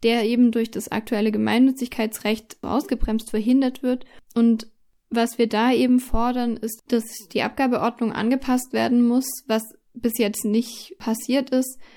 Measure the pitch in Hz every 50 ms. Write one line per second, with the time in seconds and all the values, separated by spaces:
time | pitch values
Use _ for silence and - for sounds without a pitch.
0 | - 226 233 240 208 226 240 247 247 233 226 233 226 226 - 220 - - - 208
1 | 214 - 226 208 214 214 214 208 214 214 220 240 262 269 262 269 247 - - -
2 | 220 220 - - - 208 220 220 - _ - - - - - 269 - - 254 262
3 | - 233 214 220 - - - 214 208 240 254 277 269 254 262 - 269 247 254 247
4 | - - - - _ _ - 233 233 233 226 220 - - _ _ _ _ _ _
5 | _ - - 240 226 240 - - 226 220 220 214 233 254 247 233 254 247 247 247
6 | 247 - - 226 233 247 247 247 240 233 226 - - 226 - - _ - 247 226
7 | 226 - - - - _ - - - - - - 269 247 247 - 170 233 233 -
8 | 233 214 - - 202 233 269 262 - 262 254 254 254 - - 226 226 269 247 240
9 | 240 233 240 262 262 - - - _ - 220 220 220 - - _ _ _ _ 240
10 | - 233 226 - 220 208 214 - - 208 214 226 240 - - - - - - _
11 | - 220 226 226 - - 254 285 262 - 254 254 254 254 - - - - -